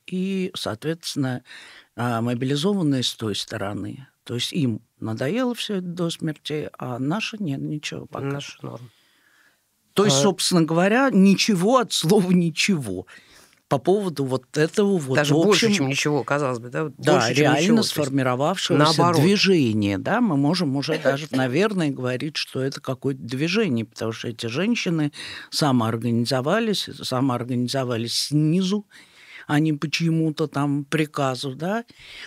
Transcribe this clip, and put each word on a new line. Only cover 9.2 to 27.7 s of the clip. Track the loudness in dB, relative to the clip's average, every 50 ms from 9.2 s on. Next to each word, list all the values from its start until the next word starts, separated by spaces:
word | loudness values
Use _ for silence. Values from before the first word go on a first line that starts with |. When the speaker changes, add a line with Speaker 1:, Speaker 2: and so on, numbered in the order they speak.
| _ _ _ _ _ _ _ _ _ _ _ _ _ _ 0
Speaker 1:
То | 2 4
есть, | 4 4
Speaker 2:
А | 4 4
Speaker 1:
собственно | 4 2 2 0 2 4 4 4
говоря, | 4 2 2 4 4 4 4 4 4
ничего | 6 8 8 8 6 6 4 2 2 2 4 4 4
от | 4 4 2 -2
слова | 0 2 4 4 4 6 4
"ничего" | 4 4 2 2 0 -2 0 0 0 0 -2 -4 -6 -8 -8 -12 -18 -20 _ _ -20 -20 -20 _ _ _ _ -2
по | -2 0
поводу | 2 2 2 2 2 -2 -4 -4 -4
вот | -2 -2 -4 -6 _ 0
этого | 0 0 2 2 2 2 2 2
вот, | 0 0 0 0
Speaker 2:
Даже | 2 2 4 4
Speaker 1:
в | 4 6
Speaker 2:
больше, | 4 4 4 4
Speaker 1:
общем, | 2 2
Speaker 2:
чем | 2 0 0
ничего, | 0 0 0 0 0 0 0
казалось | 0 -2 -2 -2 -2 -4 -6
бы, | -8 -8
да? | -6 -6 -6
Вот | -6 -6
Speaker 1:
да, | -2 0 2 4
Speaker 2:
больше, | 4 2 2 2
чем | 4 4
Speaker 1:
реально | 4 4 4
Speaker 2:
ничего. | 4 4 4
То | 4
есть | 2 0
Speaker 1:
сформировавшегося | -2 -2 -2 0 0 0 2 0 0 0 0 -2 -2 -2 -2 0 4 4 4 4 4 4
Speaker 2:
наоборот. | 4 4 4 4
Speaker 1:
движения, | 6 4 4 4 4 4 4 4 4 2 2 2 2 2 0
да, | -2 -2 -2 0 0
мы | 2 2 2
можем | 2 2 2 2 2 0 -2 -2
уже | -2 -2 -4 -4 0
Speaker 2:
<laughs> | 0
Speaker 1:
даже, | 0 0 -2 -4 -4
наверное, | -2 -2 0 0 2 0 0 0 0 0 -2 -2
говорить, | -2 -2 -4 -4 -4 -4 -4 -6 -6
что | -6 -8 -6 -4 -4
это | -4 -4 -6 -6
какое-то | -8 -8 -6 -4 -4 -4 -4 -4 -8
движение, | -6 -4 -4 -2 0 0 0 0 0 0 -2 -2
потому | -6 -8 -6 -6 -6 -6
что | -6 -8 -10
эти | -8 -8 -8
женщины | -6 -4 -2 -2 -2 -2 -2 -2 -2 0 0 -2 -2 -4 -8 -16 -14 -14 -16 -14 -8
самоорганизовались, | -2 0 2 2 4 2 2 0 -2 -2 -2 0 0 0 0 0 0 0 0 0 0 0 0 0 -2 -4 -4 -8 -10 -10 -6
самоорганизовались | -4 -2 0 0 0 0 -2 -2 -4 -2 -2 -2 -2